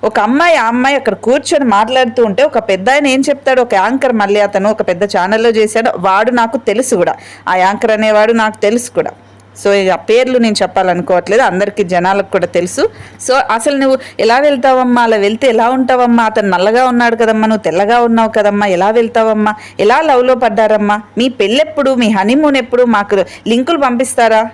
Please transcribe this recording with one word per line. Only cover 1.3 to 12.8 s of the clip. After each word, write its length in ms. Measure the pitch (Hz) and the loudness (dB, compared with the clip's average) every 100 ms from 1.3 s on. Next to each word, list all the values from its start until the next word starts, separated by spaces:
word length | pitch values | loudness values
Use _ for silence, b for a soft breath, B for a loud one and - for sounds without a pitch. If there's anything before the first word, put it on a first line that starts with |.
| 277 - 311 262 | 0 0 0 2
మాట్లాడుతూ 600 | 202 220 262 254 233 226 | 2 2 0 0 0 0
ఉంటే 180 | 190 | 2
ఒక 140 | 294 254 | 0 0
పెద్ద 320 | 220 185 196 | -2 -2 0
ఆయన 180 | 277 285 | 0 2
ఏం 160 | 262 277 | 0 0
చెప్తాడు? 320 | 285 277 262 | -2 0 0
ఒక 120 | 240 | 0
యాంకర్ 400 | 196 196 262 269 | 0 0 0 0
మళ్ళీ 260 | 226 202 208 | 0 0 0
అతను 320 | 202 202 202 | 0 0 -2
ఒక 100 | 214 | -2
పెద్ద 220 | 202 175 | -2 -2
ఛానల్లో 460 | 202 190 180 220 233 | -2 -2 0 0 0
చేశాడు, 420 | 220 214 226 233 180 | 2 0 0 -2 -2
వాడు 360 | 185 190 226 | 0 2 2
నాకు 260 | 240 226 240 | 0 -2 -2
తెలుసు 380 | - 202 262 202 | -2 -2 -2 0
కూడా, 200 | 165 - B B - | 0 -4 B B -4
ఆ 60 | 185 | 0
యాంకర్ 360 | 185 208 226 | 0 0 -2
అనేవాడు 420 | 214 220 214 220 | 0 2 2 2
నాకు 280 | 233 214 214 | 2 0 -2
తెలుసు 300 | 208 233 - | -2 -2 -4
కూడా. 200 | - - - B B - - | -4 -4 -8 B B -20 -6
So 260 | 202 202 190 | 0 0 0
ఆ 40 | 170 | -2
పేర్లు 420 | - 226 254 254 | 0 0 2 0
నేను 180 | 233 202 | 0 0
చెప్పాలనుకోవట్లేదు, 800 | 180 - 185 175 170 180 180 220 | -2 0 0 -2 0 -2 2 0
అందరికీ 420 | 240 180 202 202 | 2 0 -4 -4
జనాలకు 480 | 180 180 180 196 196 | -2 0 0 -2 -2
కూడా 140 | 196 175 | -2 -2
తెలుసు. 440 | - 180 - | -2 -4 -2